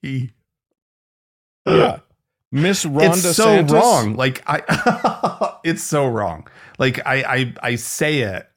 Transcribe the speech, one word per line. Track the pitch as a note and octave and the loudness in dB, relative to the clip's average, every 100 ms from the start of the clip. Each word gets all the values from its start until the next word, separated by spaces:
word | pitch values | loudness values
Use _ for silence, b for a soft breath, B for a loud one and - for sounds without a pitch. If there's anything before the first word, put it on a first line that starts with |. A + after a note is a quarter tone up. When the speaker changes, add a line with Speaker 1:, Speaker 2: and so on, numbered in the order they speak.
Speaker 1:
he. | C#3 C3+ B2+ - _ _ _ _ _ _ _ _ _ _ _ _ - | -10 -8 -8 -12 _ _ _ _ _ _ _ _ _ _ _ _ 0
Speaker 2:
Yeah. | - - - - _ _ _ _ | 4 4 0 -12 _ _ _ _
Miss | C3 F3 G3 | 0 0 0
Ron | D#3+ C#3+ E3 | -2 2 4
Speaker 1:
It's | F3+ F3 E3+ | 4 0 2
so | A3 G3+ | 4 4
Speaker 2:
DeSantis. | D3+ | 4
Speaker 1:
wrong. | A3+ A#3+ F3 G#2+ A2 | 4 4 4 2 0
Like, | C3 C3 - | -2 -2 -4
I, | D3+ - - A#3+ A#3 - - G3+ - G3 - | -6 -2 -2 0 0 -2 -2 -6 -4 -6 -4
<laughs> | |
it's | E3 E3 | -4 -4
so | - D3 C3+ | -2 -2 0
wrong. | A2 G2 D#2+ - B B B | -2 -4 -6 -14 B B B
Like, | C3+ B2+ - | -2 -2 -2
I, | C3+ | -2
I, | C3+ C3 B2 - | 0 -2 -4 -6
I | - A#2+ | -6 -6
say | - - D3+ D3+ | -6 -4 -2 0
it | G#2+ F#2 - | -2 -6 -12